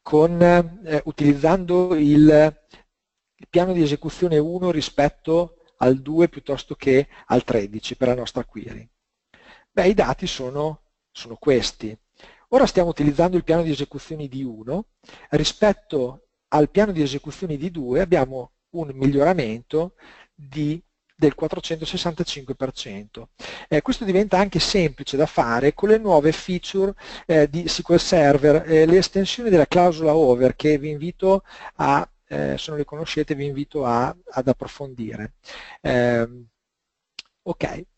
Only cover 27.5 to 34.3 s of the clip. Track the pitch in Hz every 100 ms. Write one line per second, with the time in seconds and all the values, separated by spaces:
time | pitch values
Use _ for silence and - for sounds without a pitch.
27.5 | 156 165 - - 170 - 180 143 139 147
28.5 | 151 175 160 160 185 - 196 190 - 233
29.5 | 180 139 180 180 156 160 156 139 123 127
30.5 | - 151 151 151 147 165 - 190 190 _
31.5 | - - - 143 143 - _ _ 143 143
32.5 | 139 - 151 143 147 165 - 147 143 143
33.5 | 139 143 151 127 117 131 175 -